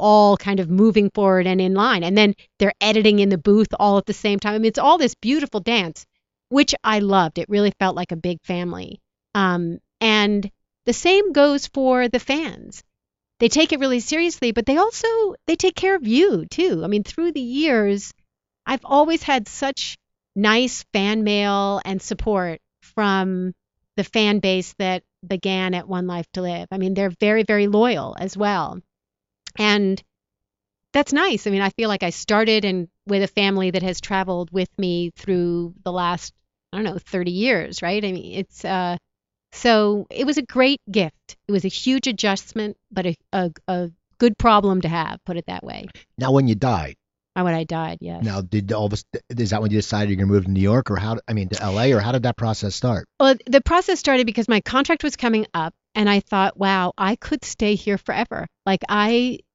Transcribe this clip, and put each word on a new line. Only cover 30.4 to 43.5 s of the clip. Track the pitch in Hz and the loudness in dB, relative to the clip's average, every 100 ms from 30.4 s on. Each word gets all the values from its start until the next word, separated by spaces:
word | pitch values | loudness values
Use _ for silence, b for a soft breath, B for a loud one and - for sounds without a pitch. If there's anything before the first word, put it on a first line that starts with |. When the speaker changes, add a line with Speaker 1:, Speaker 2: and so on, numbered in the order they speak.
| _ _ _ _ _ | _ _ _ _ _
Speaker 1:
that's | 277 285 | -2 0
nice. | 285 381 226 208 | 0 0 -2 -2
I | |
mean, | 196 | -2
I | 196 | -2
feel | - 226 | -2 -4
like | 196 | -2
I | 180 | -4
started | - - 214 220 220 | -6 -2 0 2 2
and | 202 185 170 _ - | 0 -4 -6 _ -2
with | 202 | 0
a | 196 | 0
family | - 196 196 185 | 0 0 2 0
that | 180 | -2
has | 185 180 | -4 -6
traveled | - 190 190 175 170 | -4 -4 -2 -4 -4
with | 185 180 - | -4 -4 -4
me | 185 175 170 - | -4 -2 -4 -6
through | - 180 175 170 170 175 | -4 -2 0 -2 -6 -10
the | - | -8
last, | 180 175 175 - - _ _ _ | -4 -4 -4 -8 -20 _ _ _
I | 185 | -6
don't | |
know, | 220 294 | -6 -6
thirty | - 190 175 | -6 -4 -2
years, | 180 240 214 147 175 | -2 0 0 -2 -6
right? | 170 202 | -4 -4
I | 208 | -4
mean, | 185 - - | -6 -8 -10
it's, | 190 - | -10 -10
uh, | - 185 180 175 - _ _ _ _ | -6 -4 -4 -6 -10 _ _ _ _
so | - 240 220 208 208 - | -2 2 4 4 0 -4
it | - 269 | -4 -2
was | 302 | -2
a | |
great | 247 254 262 277 - | -2 2 2 2 -2
gift. | 202 160 - - - - | -2 -2 -6 -20 -16 -4
It | |
was | 202 | -2
a | 190 | -2
huge | - 254 262 269 | -4 0 0 0
adjustment, | 202 214 196 - 226 208 - _ | -2 -2 -2 -6 -8 -8 -10 _
but | 190 180 | -6 -4
a, | 165 _ | -4 _
a, | 190 180 | -4 -4